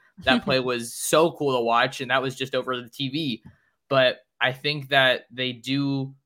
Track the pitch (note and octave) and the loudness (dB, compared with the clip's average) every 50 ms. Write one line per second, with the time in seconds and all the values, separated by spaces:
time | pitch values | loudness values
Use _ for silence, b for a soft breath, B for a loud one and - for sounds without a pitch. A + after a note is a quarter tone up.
0 | b b b b - C3+ B2+ A#2+ - D3 C3+ C3 B2 B2+ B2 A#2+ A#2 A#2+ - - | b b b b 0 2 2 2 2 0 0 0 0 0 -2 -4 -4 -8 -10 -8
1 | - - E3 D#3 E3 E3 - - D3 C#3 C3 B2 A#2 A#2 A#2 A#2 B2+ C3 - - | -2 2 4 4 4 4 2 -2 -2 -2 0 0 0 2 2 2 2 2 -2 -6
2 | C3 B2 B2+ C3+ C3 C3+ C3+ - C3+ C3 - C3 A#2+ B2+ B2+ B2 B2 A2+ - - | -4 0 0 0 0 -2 -4 -6 -8 -4 -4 -4 -2 -2 -6 -6 -8 -12 -10 -8
3 | C#3 C3+ C3 D#3+ E3 C3+ A2 - b b b b b b b b _ _ C#3 C3+ | -6 -6 -4 -4 -4 -4 -6 -8 b b b b b b b b _ _ 2 4
4 | C3 B2+ - - _ _ _ _ A#2+ B2+ B2+ - - D3 D3 D3 C3+ C3 C#3+ C#3 | 4 4 2 -2 _ _ _ _ -2 -2 -2 -4 -4 -6 -4 -6 -4 0 2 4
5 | C3 B2+ B2 A#2+ - _ A#2 B2+ B2+ B2+ A#2+ A#2 - C3 C3+ C#3 C#3+ C#3 C#3 C3+ | 4 4 2 0 -4 _ -8 -6 -4 -4 -6 -8 -6 -4 -2 -2 0 0 -2 -2
6 | C3+ C3+ C3+ _ _ | -4 -6 -10 _ _